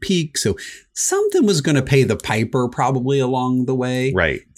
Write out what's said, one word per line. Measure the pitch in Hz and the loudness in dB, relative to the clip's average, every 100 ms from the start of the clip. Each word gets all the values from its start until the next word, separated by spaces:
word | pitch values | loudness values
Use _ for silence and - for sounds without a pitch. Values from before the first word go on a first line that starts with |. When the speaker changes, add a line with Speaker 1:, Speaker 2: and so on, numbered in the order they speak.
Speaker 1:
peak. | - 180 156 - | -2 0 0 -2
So | 113 95 - - _ | -2 -2 -8 -18 _
something | - - 392 415 381 214 | -6 -2 0 0 2 2
was | 170 | 2
gonna | 151 143 | 2 0
pay | 135 135 | 4 4
the | 110 104 | 4 0
piper | - 110 120 131 123 | -2 -2 0 0 -2
probably | 135 127 131 127 139 | 0 0 0 0 0
along | 127 131 127 127 127 | 0 0 0 0 0
the | 131 | 0
way. | 123 127 131 | 0 0 -2
Speaker 2:
Right. | 123 80 65 - | -2 -2 -4 -10